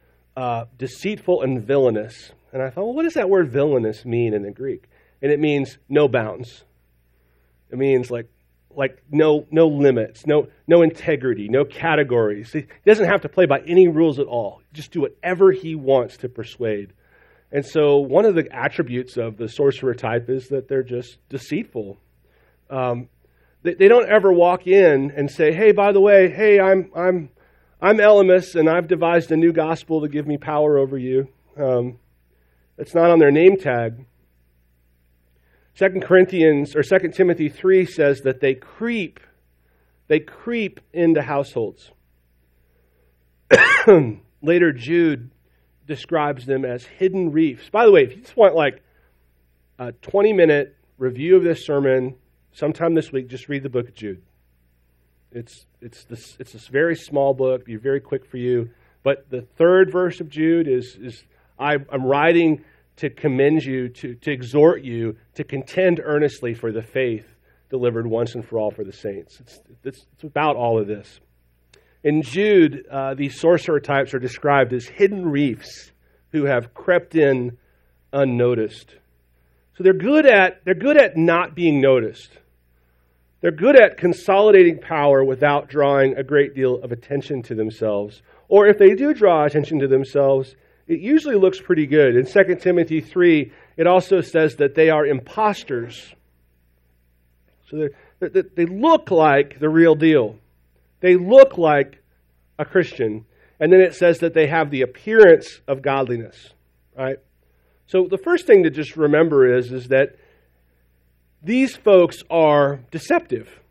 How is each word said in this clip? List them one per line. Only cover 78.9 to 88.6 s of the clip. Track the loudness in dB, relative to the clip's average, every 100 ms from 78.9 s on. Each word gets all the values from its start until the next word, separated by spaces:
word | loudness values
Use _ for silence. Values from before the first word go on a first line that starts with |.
| _ _ _ _ _ _ _ _ -2
So |
they're | 0
good | 0 0 2 4
at, | 4 4 -2
they're | -6
good | -4 2 4
at | 4 2
not | 0 0 -2
being | -2 0 2
noticed. | 2 2 0 -10 -20 _ _ _ _ _ _ _ _ _ _ _
They're | -6
good | -2 4 6
at | 6 2
consolidating | -4 -4 -2 2 6 6 6 2
power | -6 -2 2 2
without | 0 0 0 0 -4
drawing | -2 0 2 0 0
a |
great | -2 0 0
deal | -2 -2 -2
of | -8
attention | -12 -8 -10 -8 -10
to | -10
themselves. | -8 -8 -6 -6 -6 -8 -14 _ _ 0
Or | 4